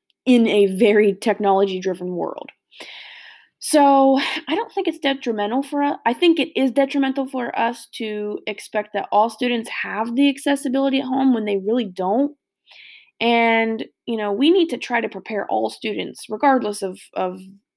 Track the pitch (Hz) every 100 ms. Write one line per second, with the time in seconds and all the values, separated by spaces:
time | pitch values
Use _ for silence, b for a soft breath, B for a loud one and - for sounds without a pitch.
0 | _ _ - 240 226 208 196 185 208 208
1 | 208 190 226 202 202 196 196 185 185 180
2 | 185 175 160 - - - _ B B B
3 | B B B B B B - 302 277 277
4 | 269 269 B 302 - 339 466 403 370 -
5 | 277 269 247 214 208 254 277 285 285 -
6 | 226 240 349 330 254 - 262 247 269 285
7 | 269 269 269 262 240 - 233 247 - -
8 | 220 208 208 214 - 208 - 214 208 202
9 | - 208 226 - 247 240 226 - 196 190
10 | 233 240 285 269 285 277 277 269 269 262
11 | 254 262 269 233 208 196 190 247 202 185
12 | 185 226 285 - _ _ _ B B B
13 | B B 233 233 233 226 226 220 - _
14 | - 220 208 202 294 381 330 233 - 233
15 | 220 190 190 214 - - 214 - 220 202
16 | 175 - - 214 285 262 208 208 190 190
17 | - - 185 190 190 196 _